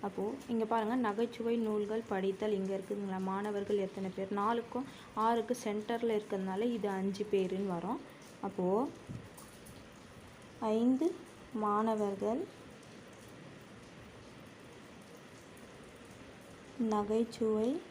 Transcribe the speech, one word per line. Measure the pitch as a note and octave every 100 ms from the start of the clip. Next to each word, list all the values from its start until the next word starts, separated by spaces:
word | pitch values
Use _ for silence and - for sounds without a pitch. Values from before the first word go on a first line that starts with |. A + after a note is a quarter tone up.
| G3+
அப்போ | F#3+ G3 C4+ -
இங்க | A3+ A3
பாருங்க, | A3+ G#3+ B3+ A#3
நகைச்சுவை | G3+ A#3 - A#3 A#3 A3
நூல்கள் | G#3+ G#3 A3 A3+
படித்தல் | G3 F#3+ F#3+ G#3+ G3+
இங்க | F#3+ G3
இருக்குதுங்களா? | F#3+ G3+ G3+ F#3+ F#3+
மாணவர்கள் | F#3+ G#3 G3+ G3+ G#3 F#3+
எத்தனை | G3 F#3+ F#3+
பேர்? | F#3+ G3+
நாலுக்கும் | G3+ A#3 A3+ B3 C4+ - - -
ஆறுக்கு | A3 A#3 A3 B3
சென்டர்ல | A3+ G#3 G#3 A#3 A#3+ G#3+
இருக்கிறதுனால | G#3+ G3 F#3+ F#3 A#3 A#3
இது | G3+ F#3+
அஞ்சு | G3 G3 G#3
பேருன்னு | G3 F#3 F#3 G3
வரும். | F3 F3 C4+ - - - - G3
அப்போ | F#3+ F3+ G3 C#4+ - - - - - - - - - - - - - - - - - A3+ A3
ஐந்து | A#3+ C4 E4 F4+ - - - A3
மாணவர்கள் | G#3+ G#3 A3 A3 G3+ G3 G3+ B3 G4+ - - - - - - - - - - - - - - - - - - - - - - - - - - - - - - - - - - - - - - - - - - - A3+
நகைச்சுவை | G#3 G#3 A3 A3+ - A3 G#3+ A3 D#4 -